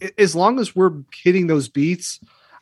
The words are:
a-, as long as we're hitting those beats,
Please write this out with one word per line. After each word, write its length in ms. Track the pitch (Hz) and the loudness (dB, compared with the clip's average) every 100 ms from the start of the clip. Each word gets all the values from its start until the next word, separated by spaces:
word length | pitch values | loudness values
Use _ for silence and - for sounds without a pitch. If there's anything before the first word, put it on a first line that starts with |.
a-, 180 | 190 - | -8 0
as 160 | 196 160 | 2 2
long 240 | 190 262 | 0 0
as 160 | 208 - | -2 0
we're 180 | 185 156 135 - | 0 -2 -12 -4
hitting 220 | 180 185 175 | 0 2 2
those 240 | 156 127 | 0 -2
beats, 500 | 139 151 175 - - - _ _ - | -2 -2 -4 -8 -14 -18 _ _ -10